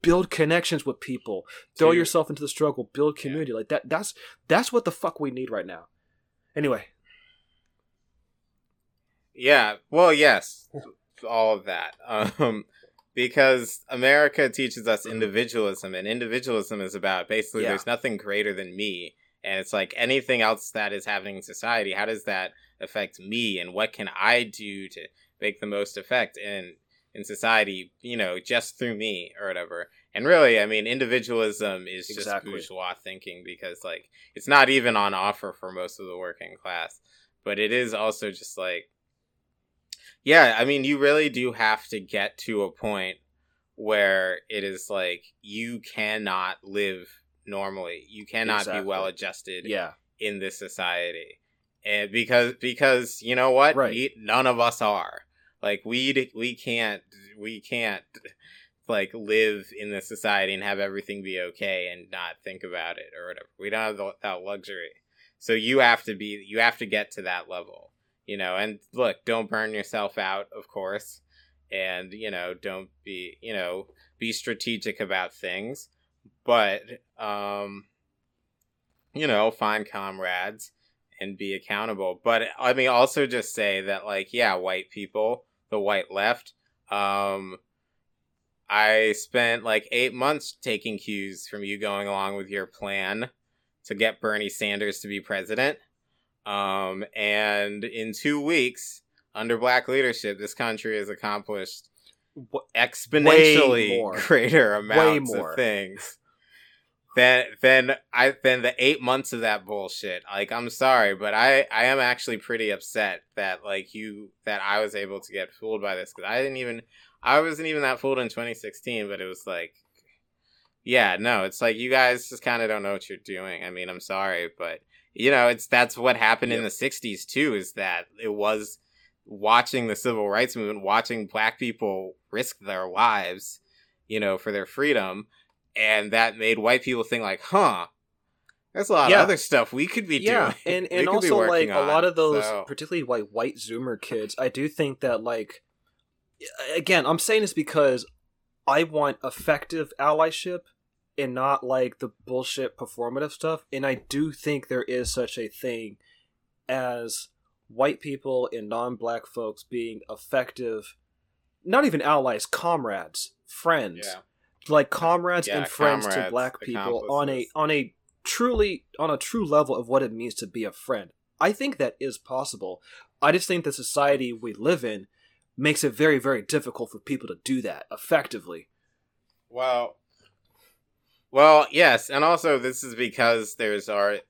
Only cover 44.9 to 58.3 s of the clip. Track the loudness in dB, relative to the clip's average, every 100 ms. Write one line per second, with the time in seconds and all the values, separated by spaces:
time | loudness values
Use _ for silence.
44.9 | -2 -2 -4 -10 _ -14 -8 -8 -10 -12
45.9 | -6 -4 -2 -2 -2 -4 -6 -8 -4 -2
46.9 | -4 -14 -20 _ _ -10 -8 -6 -8 -10
47.9 | -12 -16 -20 -8 -4 0 0 -2 -4 -4
48.9 | -4 -4 -6 -10 -10 -12 -12 -6 -6 -6
49.9 | -12 _ _ -8 -6 -8 -10 -14 -6 -4
50.9 | -2 -4 -8 -16 -20 _ _ _ _ -2
51.9 | -2 0 -2 2 4 4 0 -6 2 4
52.9 | 4 0 -10 -4 2 4 6 6 4 0
53.9 | 0 -6 -6 0 2 4 4 2 2 0
54.9 | 0 -4 -12 _ _ _ _ -4 -4 -4
55.9 | -2 0 0 -2 -6 -8 -6 -6 -2 -2
56.9 | -4 _ -20 -20 -14 -12 -12 -8 -4 -4
57.9 | -6 _ -20 -20